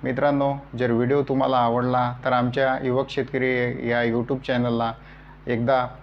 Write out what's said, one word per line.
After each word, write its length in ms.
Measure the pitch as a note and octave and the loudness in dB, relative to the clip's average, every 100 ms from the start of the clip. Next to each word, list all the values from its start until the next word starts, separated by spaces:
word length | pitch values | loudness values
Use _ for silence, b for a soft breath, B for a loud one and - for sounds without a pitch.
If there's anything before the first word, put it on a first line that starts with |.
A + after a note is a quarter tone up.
मित्रांनो, 500 | C3 B2+ C#3+ C#3+ C#3 C#3 - A#2+ | -4 0 2 2 0 -2 -8 -4
जर 120 | B2 | 0
व्हिडिओ 320 | A#2 B2 C#3+ | 2 2 2
तुम्हाला 340 | C#3 C3+ C3 C3 | 2 0 2 2
आवडला, 580 | A#2+ A#2 B2 B2+ B2 B2 | 2 2 0 0 0 -2
तर 80 | C3 | 0
आमच्या 460 | B2 B2 B2+ C3+ C3 B2+ | 0 0 2 0 0 0
युवक 240 | B2+ C3 | 0 -2
शेतकरी 760 | - B2+ C3+ B2+ B2+ B2 B2+ B2 | -4 -4 -2 0 0 -2 -2 -2
या 140 | A#2+ | 0
YouTube 440 | A#2 A#2 A#2+ C3+ B2+ | 2 0 -2 -4 -2
चॅनलला 460 | B2+ B2 A#2 A#2 A#2 B B B B - | 0 2 0 -2 -4 B B B B -4
एकदा 400 | A#2+ A#2+ C3 B2 - | -2 2 2 2 -6